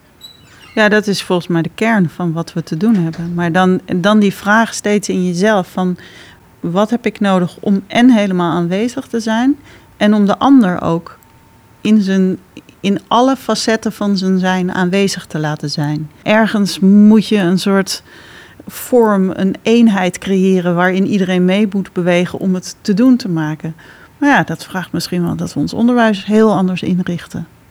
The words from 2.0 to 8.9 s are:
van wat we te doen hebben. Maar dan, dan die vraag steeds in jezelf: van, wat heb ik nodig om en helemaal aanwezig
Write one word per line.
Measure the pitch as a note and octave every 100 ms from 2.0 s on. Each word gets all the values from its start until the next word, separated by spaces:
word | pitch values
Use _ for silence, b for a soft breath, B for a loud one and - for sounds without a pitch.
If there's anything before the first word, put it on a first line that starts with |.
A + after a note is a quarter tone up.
| E3
van | - F3
wat | D#3+ D#3+
we | E3+
te | - D#3+
doen | G#3+
hebben. | G#3 E3 D#3+ E3+
Maar | F3 F3
dan, | E3+ F#3 F#3 - F3+
dan | F#3+ G#3+
die | G3+
vraag | - G3 A3 A3
steeds | - G#3 G#3 -
in | F#3 F3+
jezelf: | E3+ G#3 G#3 F3
van, | - F3+ F3 B B B B _ _
wat | E3+ F3 G#3+
heb | A#3 G#3+
ik | G#3
nodig | G3+ F#3 F3 -
om | A3+ G3 -
en | A3 B3
helemaal | A3+ G3+ F3+ F3
aanwezig | F3 E3+ F#3+ A#3+